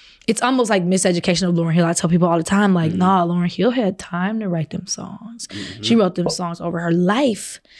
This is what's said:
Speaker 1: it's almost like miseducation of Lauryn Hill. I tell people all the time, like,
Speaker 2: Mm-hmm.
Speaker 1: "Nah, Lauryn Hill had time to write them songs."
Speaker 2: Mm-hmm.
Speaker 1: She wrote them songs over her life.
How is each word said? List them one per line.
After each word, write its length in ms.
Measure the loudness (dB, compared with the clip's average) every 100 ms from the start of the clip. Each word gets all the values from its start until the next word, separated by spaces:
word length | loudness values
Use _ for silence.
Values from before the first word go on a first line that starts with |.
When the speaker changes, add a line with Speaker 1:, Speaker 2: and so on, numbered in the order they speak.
| -20 -8 -4
Speaker 1:
it's 140 | 0
almost 280 | 0 2 2
like 140 | 2
miseducation 640 | 2 2 2 0 0 0 0
of 80 | 0
Lauryn 160 | 2
Hill. 140 | 2 2
I 60 |
tell 160 | 0 2
people 200 | 2 2
all 80 | 2
the 60 |
time, 280 | 0 2 4
like, 180 | 2 2
Speaker 2:
Mm-hmm. 80 | 2
Speaker 1:
"Nah, 260 | 2 2 2
Lauryn 240 | 0 -2
Hill 200 | 0 0
had 260 | 2 -2 -4
time 400 | -6 -4 -4 -4
to 80 | -4
write 220 | -4 -4
them 160 | -8 -8
songs." 640 | -10 -10 -14 -16 -16 -14
Speaker 2:
Mm-hmm. 340 | -12 -12 -6
Speaker 1:
She 140 | 2 4
wrote 180 | 2
them 140 | 0 -4
songs 320 | -4 -6 -6
over 180 | -6 -4
her 140 | 0
life. 680 | 2 2 2 0 0 -8 -16 _